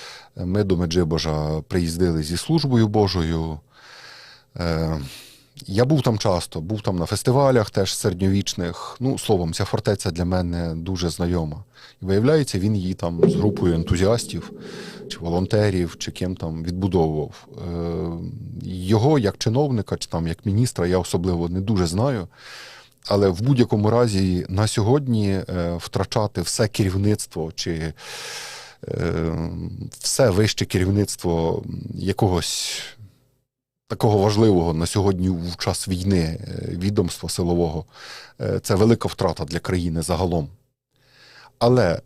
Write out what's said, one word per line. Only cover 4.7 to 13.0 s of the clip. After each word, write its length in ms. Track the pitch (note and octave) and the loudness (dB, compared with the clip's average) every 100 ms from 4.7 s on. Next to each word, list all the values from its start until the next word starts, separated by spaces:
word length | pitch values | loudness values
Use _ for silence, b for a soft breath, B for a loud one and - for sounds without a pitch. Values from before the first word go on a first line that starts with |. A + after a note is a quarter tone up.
| D#2+ D#2+ D#2+ C2+ B B B B - - | 0 0 -2 -6 B B B B -18 -4
я 180 | G2 | 0
був 180 | C3+ D#3 | 4 4
там 160 | B2 G#2+ | 2 0
часто, 420 | A2 F2 - - | 2 0 -2 -8
був 200 | D#2+ G#2+ | -6 -4
там 160 | G#2+ F2+ | -2 -2
на 100 | D#2+ | -2
фестивалях 640 | G2+ - B2+ C#3 B2 G2+ | -2 2 4 4 4 2
теж 240 | - F#2+ | 0 -2
середньовічних. 1000 | - A2 F2 F#2+ G2 - - F2 F2 - - | 0 -2 0 2 2 0 -4 -6 -6 -12 -6
Ну, 180 | B2+ - | -4 -2
словом, 340 | - G2 E2 | 0 0 0
ця 120 | D#2+ | -2
фортеця 460 | G2+ G#2+ - G2+ F#2+ | -2 -2 0 0 -2
для 140 | E2 | -2
мене 500 | F2 F#2 F2 F2 E2+ | 0 0 0 -2 -4
дуже 340 | D#2+ E2+ F2+ E2+ | -4 -6 -2 -2
знайома. 560 | D#2 F2 F2+ D#2 D2+ - B B B | -2 0 0 -2 -8 -14 B B B
І 20 | |
виявляється, 540 | F#2+ G2 B2 D#3+ C3+ F#2+ | 0 2 4 2 2 0
він 180 | G2+ G#2+ | 0 0
її 180 | F2+ | -2
там 360 | F#2 | -4